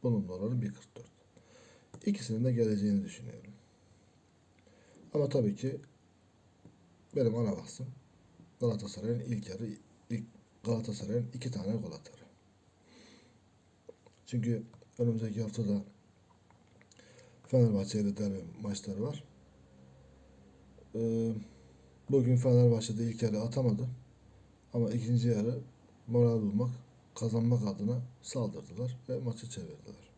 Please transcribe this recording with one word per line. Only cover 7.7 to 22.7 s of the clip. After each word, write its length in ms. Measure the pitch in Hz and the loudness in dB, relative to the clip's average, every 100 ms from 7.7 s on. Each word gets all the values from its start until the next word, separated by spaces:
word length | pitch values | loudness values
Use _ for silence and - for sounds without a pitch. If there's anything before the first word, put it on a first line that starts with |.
| - 127 - _ _ - - - _ | -12 -12 -12 _ _ -20 -20 -20 _
Galatasaray'ın 600 | 120 104 101 - 110 120 | -2 -2 -6 -8 -4 -4
ilk 300 | 123 110 - | -2 -6 -4
yarı, 180 | 95 113 104 - - _ | -8 -8 -10 -16 -20 _
ilk 160 | 117 - - - _ | -8 -8 -16 -20 _
Galatasaray'ın 640 | - 117 110 101 98 117 123 | -2 -2 -2 -8 -2 -2 -2
iki 180 | 127 131 | -6 -6
tane 240 | 101 98 110 | -6 -4 -4
gol 160 | 90 | -4
atarı. 300 | 73 - - - _ _ _ _ _ _ - - - - _ _ _ _ _ - - - _ - | -12 -16 -20 -20 _ _ _ _ _ _ -20 -20 -20 -20 _ _ _ _ _ -20 -20 -20 _ -6
Çünkü 380 | 123 110 113 110 - - - | -2 0 -2 -4 -18 -20 -2
önümüzdeki 440 | 120 113 110 104 | 0 0 -2 -4
hafta 260 | 107 - 104 | -4 -2 0
da 160 | 101 - - _ _ _ _ _ - _ - - - - - - - - | 0 -2 -16 _ _ _ _ _ -20 _ -20 -20 -20 -20 -20 -20 -20 0
Fenerbahçe 540 | 127 117 101 98 104 | 6 6 4 0 0
ile 160 | 104 98 | 0 0
derbi 260 | 104 95 87 - | -4 -4 -8 -10
maçları 420 | 104 101 - 98 | -6 -6 -6 -6
var. 200 | 120 147 - - - - - - - - - - - - - - - - - 117 | -6 -6 -12 -20 -20 -20 -20 -20 -20 -20 -20 -20 -20 -20 -20 -20 -20 -20 -12 -4
Ee, 360 | 113 113 113 107 - - - - - - - | 0 0 0 -2 -8 -20 -20 -20 -20 -20 0
bugün 260 | 139 123 123 | 2 6 4
Fenerbahçe'de 680 | 131 123 120 | 6 8 8